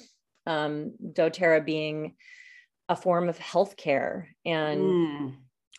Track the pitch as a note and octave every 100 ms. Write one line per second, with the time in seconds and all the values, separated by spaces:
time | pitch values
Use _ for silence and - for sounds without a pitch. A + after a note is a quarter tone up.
0 | - _ _ _ - D#3 D3+ D3+ D#3 -
1 | E3 D#3 E3 E3 F3 D#3+ D3 D#3 D#3 D3+
2 | D#3 - - - - - _ _ - E3
3 | F#3 F3 F3 E3 - E3+ G3 - D#3+ C3+
4 | - - E3 _ F3 D#3+ D3+ D3+ F#3+ F3+
5 | E3 C#3+ C#3 C3 - _ _